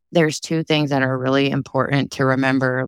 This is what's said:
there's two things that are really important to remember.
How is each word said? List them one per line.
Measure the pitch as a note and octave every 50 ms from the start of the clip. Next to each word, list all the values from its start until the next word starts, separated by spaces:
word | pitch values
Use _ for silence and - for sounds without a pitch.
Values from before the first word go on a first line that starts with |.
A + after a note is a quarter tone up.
| _ -
there's | - F3 D#3 D#3 D3 -
two | - - E3+ D#3+ D#3+
things | - D#3 D3+ D3+ C#3
that | C#3+ C3+
are | C3 C3 C3
really | B2+ B2+ C3 C3+ C#3 C#3 C3+
important | C3+ C3+ B2+ - - C3 B2+ - C#3 C#3 - -
to | - - C3+
remember. | C3 C3 C3 C3+ C3 C3 C3 C3 B2+ B2+ C3 C3